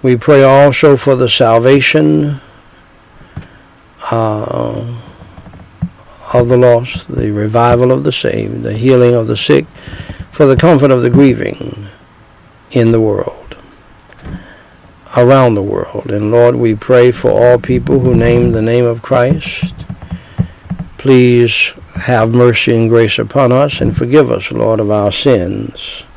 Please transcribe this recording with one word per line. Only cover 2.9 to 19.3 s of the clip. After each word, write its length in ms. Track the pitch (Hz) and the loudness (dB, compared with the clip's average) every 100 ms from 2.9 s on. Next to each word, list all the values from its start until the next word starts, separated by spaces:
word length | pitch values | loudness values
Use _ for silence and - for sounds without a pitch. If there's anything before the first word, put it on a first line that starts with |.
| _ _ _ - - - - _ _ _ _ - | _ _ _ -20 -20 -20 -20 _ _ _ _ -6
uh, 760 | 113 110 107 - - 117 113 117 117 - - - - - - - - - - - - - | -4 -4 -4 -6 -6 -6 -8 -12 -14 -18 -20 -20 -20 -20 -20 -20 -12 -12 -12 -20 -20 -4
of 160 | 123 120 | -2 2
the 80 | 127 | 2
lost, 500 | 123 120 123 175 - | 4 2 -2 -12 -8
the 160 | 127 110 | -6 -4
revival 640 | 104 107 117 120 120 127 | -4 -2 0 0 2 0
of 100 | 131 | 0
the 80 | 151 | -2
saved, 540 | - - 55 101 117 | -4 -4 -4 -6 -8
the 120 | 113 110 | -8 -4
healing 380 | 127 127 120 | 2 4 4
of 140 | 120 110 | 2 -2
the 80 | 110 | -4
sick, 300 | - 143 160 - - - - - - | 0 0 0 -18 -20 -18 -18 -18 -16
for 140 | - 147 | 0 2
the 100 | 131 | 4
comfort 340 | 165 151 139 | 4 4 2
of 120 | 127 | 2
the 80 | 120 | 2
grieving 760 | 131 139 120 - - - - 101 - _ _ _ _ _ _ _ | 4 2 2 -6 -8 -12 -14 -18 -20 _ _ _ _ _ _ _
in 180 | 127 113 | 0 2
the 100 | 117 | 2
world, 560 | 110 101 - - - - - _ _ _ _ - - - - - _ _ _ _ - - | 0 -2 -6 -12 -20 -20 -20 _ _ _ _ -20 -16 -16 -18 -20 _ _ _ _ -6 0
around 380 | 120 135 123 | 4 4 2
the 80 | 104 | 0
world. 480 | 98 95 87 - - | -4 -6 -8 -10 -6
And 220 | 104 104 | -4 0
Lord, 240 | 117 120 123 | 2 2 2
we 180 | 117 | -2
pray 380 | 107 - 127 123 | -2 0 2 4
for 180 | 120 123 | 2 -2
all 260 | 101 123 123 | 2 2 2
people 440 | - 127 123 139 | 0 -4 -2 -2
who 160 | 123 117 | 0 0
name 340 | 117 120 117 | 2 2 0
the 100 | 113 | -2
name 240 | 110 123 | 0 0
of 160 | 120 113 | 0 -4
Christ. 840 | - 127 123 | -2 0 0